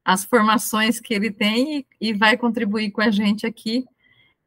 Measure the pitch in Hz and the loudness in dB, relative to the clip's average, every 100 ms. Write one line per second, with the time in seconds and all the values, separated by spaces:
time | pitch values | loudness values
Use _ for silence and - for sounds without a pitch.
0 | - 190 - 247 214 214 - 214 220 233 | -2 -2 2 2 2 2 0 0 0 -2
1 | - 208 214 202 208 220 285 294 - _ | -4 -4 -2 -2 -2 0 0 -4 -8 _
2 | 214 202 220 247 240 226 220 214 214 202 | -4 2 4 4 0 -2 -2 -2 -4 -2
3 | 214 202 214 208 226 - 220 233 254 _ | 0 2 0 0 -4 -6 -4 -4 -6 _
4 | _ _ _ _ | _ _ _ _